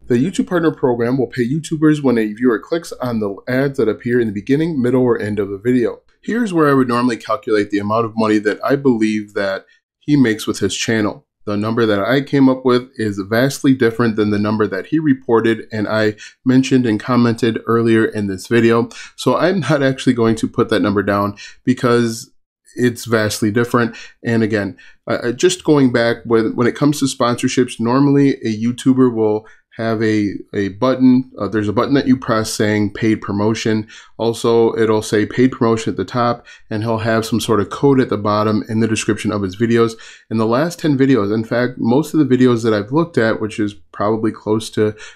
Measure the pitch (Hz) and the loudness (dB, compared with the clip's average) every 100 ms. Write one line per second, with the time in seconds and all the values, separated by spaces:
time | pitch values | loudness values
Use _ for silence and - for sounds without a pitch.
0 | - 123 170 220 - 175 160 - 135 120 | -2 0 0 -2 -2 0 0 0 -2 0
1 | 117 135 117 - 117 160 - 156 156 151 | -2 -2 -4 -2 -2 -2 -4 0 2 2
2 | 135 117 107 107 123 104 - 165 - - | 2 2 0 -2 -2 -2 -4 -6 -6 -8
3 | 123 113 101 95 - 127 143 139 107 101 | -6 -4 -4 -6 -4 -2 -2 0 -2 -2
4 | 120 123 113 101 101 139 165 147 120 127 | 0 0 0 -4 0 0 0 -2 0 2
5 | 123 113 104 104 98 98 123 127 107 - | 2 0 -2 -4 -4 -4 0 0 0 -4
6 | _ _ - 226 220 170 147 135 120 120 | _ _ -6 -4 -2 2 2 4 2 2
7 | 123 113 - 107 - 107 101 101 101 110 | 0 -2 -4 -6 0 0 0 -2 0 -2
8 | 113 113 110 107 104 92 117 139 139 113 | -2 0 2 2 0 -2 -2 0 2 2
9 | 110 107 104 104 98 95 _ _ _ _ | 0 -2 -6 -6 -4 -4 _ _ _ _
10 | - 143 117 107 - 101 98 - - 113 | 0 2 2 0 -4 -4 -4 -4 -2 0
11 | 104 - _ _ - 104 107 117 110 101 | -2 -6 _ _ -6 -4 -2 0 2 0
12 | 101 139 139 139 131 131 131 123 123 - | 2 0 0 2 4 2 2 0 -2 -6
13 | 110 101 98 113 139 - 139 131 113 113 | -6 -4 -2 0 0 0 0 2 2 2
14 | 117 107 107 104 107 107 104 95 - 156 | -2 0 0 0 -2 0 -2 -4 -4 -2
15 | 156 131 - 113 113 110 - 110 95 110 | 0 -2 2 2 2 -2 -4 -6 -2 0
16 | 107 107 - _ 131 131 131 131 120 107 | 0 -2 -16 _ 2 2 4 2 2 -2
17 | - 123 120 110 117 113 - 117 117 110 | 0 2 2 2 -2 -2 0 0 4 2
18 | 110 107 101 92 - 117 113 117 120 - | 2 -2 -6 -6 0 2 4 2 0 -8
19 | - - 135 123 160 196 123 147 135 131 | -20 -6 -2 0 0 0 0 0 0 0
20 | 131 117 113 113 - - 110 101 104 101 | 0 2 2 0 -2 -2 0 2 2 0
21 | 101 101 101 101 - - - 123 127 120 | 0 0 -2 -6 -18 -8 -4 0 2 2
22 | 117 113 131 _ _ _ _ - 123 120 | 0 -4 -12 _ _ _ _ -2 -2 -2
23 | 113 110 107 - 107 113 120 123 113 - | -2 0 0 0 -2 0 0 0 0 -4
24 | - _ 117 113 110 107 98 - - - | -20 _ -2 0 0 -2 -4 -8 -20 -18
25 | - 113 120 120 180 - - 147 131 120 | -8 -4 -4 0 0 0 2 4 4 2
26 | 117 117 117 113 110 - 120 - 147 147 | 0 -2 0 2 2 0 0 2 0 0
27 | 135 - 120 120 127 - 123 - 113 131 | -2 0 -2 0 -2 0 -2 -2 0 2
28 | 143 143 139 - 113 110 117 123 135 131 | 4 4 2 0 -4 -4 -4 -2 0 4
29 | 127 110 107 107 - - _ - 113 110 | 2 2 0 -2 -6 -20 _ -8 -4 0
30 | 110 107 101 - - 101 98 95 127 123 | 0 2 0 -4 -8 -6 -6 -2 -2 4
31 | 127 127 131 - 98 107 104 104 120 139 | 4 4 2 -6 -4 -2 -2 -2 0 0
32 | 127 127 - 110 110 - 107 107 101 101 | 2 0 0 -2 -2 -2 0 0 -2 -2
33 | 113 101 - 101 104 113 113 110 107 - | -2 -2 -2 -2 0 0 -2 -2 -4 -16
34 | - - 113 113 117 117 113 113 110 107 | -20 -4 -4 -2 2 4 2 2 2 0
35 | - 107 104 - 127 - 113 113 - 90 | 2 0 0 2 0 2 0 0 -2 -4
36 | 92 123 120 120 - - - 107 117 113 | -4 -2 -2 -4 -8 -20 -10 -6 -4 -2
37 | 113 113 110 110 - 104 95 - 143 131 | 0 0 0 -4 0 0 0 0 2 4
38 | 120 104 104 104 107 107 - 110 113 107 | 2 -2 0 0 0 0 -2 -2 0 -2
39 | - 104 104 101 98 95 117 117 113 113 | -2 -2 -2 -4 -4 -2 0 2 2 -2
40 | - - - 110 110 120 170 - 160 135 | -20 -20 -6 -2 0 0 -2 -2 -2 2
41 | 135 123 101 113 110 120 123 - 113 131 | 4 2 2 -2 -2 -2 -2 -2 0 0
42 | 156 156 131 127 127 120 113 104 101 147 | 0 0 2 4 4 4 2 0 0 -2
43 | 170 131 113 - 107 107 104 - - - | 0 0 0 0 -6 -4 -6 -6 -20 -4
44 | 104 110 110 107 104 107 - - 107 - | -2 0 -2 -4 -4 -4 -2 -2 -2 -2
45 | - | -18